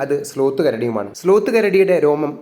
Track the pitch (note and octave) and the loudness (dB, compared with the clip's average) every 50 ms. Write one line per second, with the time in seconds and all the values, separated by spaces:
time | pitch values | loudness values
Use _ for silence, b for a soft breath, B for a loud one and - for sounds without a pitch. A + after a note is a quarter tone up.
0 | C#3 C#3 C#3+ C#3+ C#3 - - C3+ C3+ C#3 C3+ C3+ D#3+ C#3+ A2+ A2+ A#2+ A#2 A2+ G#2+ | -4 -4 -4 -4 -4 -6 -4 -2 0 0 0 0 0 0 0 0 -4 -4 -4 -4
1 | G2+ G2+ - - - F3+ G3 G#3+ - - A3+ A3+ G#3+ G3+ F#3 G3 F#3+ F#3 F3+ D#3+ | -6 -8 -10 -4 0 2 2 2 2 2 0 0 0 2 2 2 4 4 2 2
2 | D3+ D3 D3 D3+ D3+ C#3+ C#3+ - | 2 2 2 0 -2 -6 -6 -8